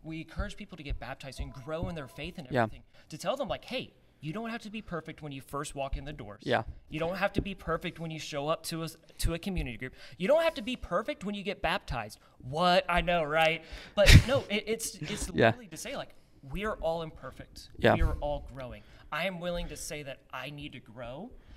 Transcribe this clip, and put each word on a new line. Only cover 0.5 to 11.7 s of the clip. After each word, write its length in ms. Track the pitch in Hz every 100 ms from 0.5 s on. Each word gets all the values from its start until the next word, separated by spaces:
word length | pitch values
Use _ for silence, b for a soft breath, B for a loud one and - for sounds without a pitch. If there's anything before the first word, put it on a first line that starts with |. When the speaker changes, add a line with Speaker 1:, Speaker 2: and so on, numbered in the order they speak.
| -
Speaker 1:
people 200 | 202 175
to 60 |
get 160 | 147 -
baptized 400 | 117 135 139 123
and 140 | 143
grow 360 | 123 127 160 185
in 60 |
their 140 | 170 131
faith 280 | - 156 185
and 100 | 127
Speaker 2:
Yeah. 140 | 131
Speaker 1:
everything, 180 | 117 127 - B B
to 60 | 156
tell 200 | 175 262
them, 100 | 226
like, 160 | 135 -
"Hey, 260 | 254 120 - _ _
you 120 | 147
don't 180 | 190 226
have 120 | 226
to 80 | 220
be 120 | 220
perfect 400 | - 170 156 -
when 80 | 151
you 100 | 139
first 340 | 127 139 147 139
walk 200 | 135 -
in 80 |
the 80 | 139
doors. 300 | 151 104 101
Speaker 2:
Yeah. 200 | - 113 113 - -
Speaker 1:
You 100 | 156
don't 180 | 165 185
have 160 | 196
to 60 | -
be 120 | 202
perfect 460 | 190 - 165 175 156
when 100 | 165
you 80 | 156
show 300 | - 147 143
up 160 | 165
to 180 | - 165
a, 60 | 160 - - -
to 160 | -
a 40 | 165
community 380 | 202 175 139 113
group. 180 | 127 B B B
You 80 | 185
don't 160 | 311
have 120 | 330
to 80 | 320
be 120 | 220
perfect 480 | 247 - 175 226 302
when 100 | 190 208
you 60 |
get 180 | 190 185
baptized." 560 | 160